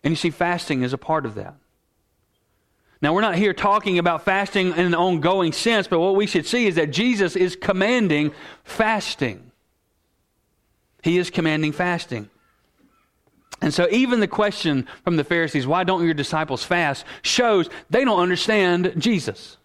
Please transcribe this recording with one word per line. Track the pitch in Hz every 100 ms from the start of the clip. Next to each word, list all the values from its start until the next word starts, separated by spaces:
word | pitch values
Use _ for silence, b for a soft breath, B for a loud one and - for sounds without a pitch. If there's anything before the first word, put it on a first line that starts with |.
And | 143
you | 160
see, | 175
fasting | - 175 175 - 135
is | 127
a | 131
part | - 156 127
of | 107
that. | - - _ _ _ _ _ _ _ _ _ _ _ _ _ _
Now, | 147
we're | 175
not | 220 175
here | 208
talking | - 208 208 202 175
about | 175 160
fasting | - 196 196 202 185
in | 165 180
an | 170
ongoing | 185 170 156 190 170
sense, | - 233 226 180
but | 170
what | 180 196
we | 208
should | 180 147
see | 240 220
is | 165
that | 147
Jesus | 139 240 220 185 196
is | 180 175
commanding | - 185 196 247 202 147 151 B B B
fasting. | - - 220 220 - - 127 95 - _ _ _ _ _ _ _ _ _ _ _ _ _ _ _
He | 165 175
is | 170
commanding | - 160 156 151
fasting. | 147 180 170 - 120 104 _ _ _ _ _ _ _ _ _ _ _ _ -
And | 156
so | 147 175
even | 220 254 240
the | 202
question | - 208 196 170 139 123 B
from | - 165
the |
Pharisees, | 139 170 160 147 131
"Why | 170
don't | 185 185 170
your |
disciples | 151 143 160 156 131
fast?" | - 175 156 135 - B
shows | - - 240 202 160 B -
they | 240 269
don't | 196
understand | 180 175 - 214 185 175 185 165
Jesus. | 240 202 117 - - -